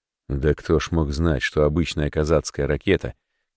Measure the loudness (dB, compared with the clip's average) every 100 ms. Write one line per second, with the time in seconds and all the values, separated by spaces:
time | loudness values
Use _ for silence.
0 | _ _ -6 -2 0 0 2 0 2 0
1 | 0 0 0 0 -2 0 2 2 -2 -2
2 | -2 -2 0 0 0 -4 -2 -2 0 0
3 | 0 -12 _ _ _